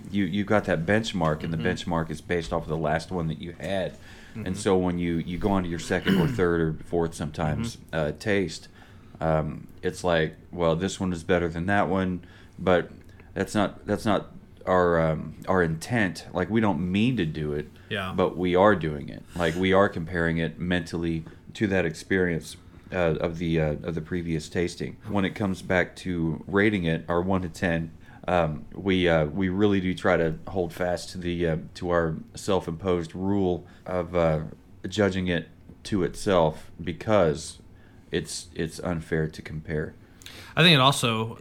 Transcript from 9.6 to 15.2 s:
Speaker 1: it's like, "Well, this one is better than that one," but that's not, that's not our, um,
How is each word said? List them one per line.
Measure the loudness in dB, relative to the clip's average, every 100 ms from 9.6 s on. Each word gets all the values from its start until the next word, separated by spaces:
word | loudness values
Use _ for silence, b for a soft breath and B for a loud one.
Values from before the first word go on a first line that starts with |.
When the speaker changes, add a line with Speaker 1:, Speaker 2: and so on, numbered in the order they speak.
| -14 -6
Speaker 1:
it's | -6 -2
like, | 2 2 2 -2 -12
"Well, | 0 2
this | 2 0 -2
one | -2
is | -2
better | 0 2 2
than | -2 0
that | 2 2
one," | 2 0 -4 B B B -2
but | 4 4 2 -10 -20 B B
that's | -4 -2
not, | 0 0 -2 -4
that's | 0
not | 2 0 -2 -12 -20 -8 2
our, | 4 6 6
um, | 4 0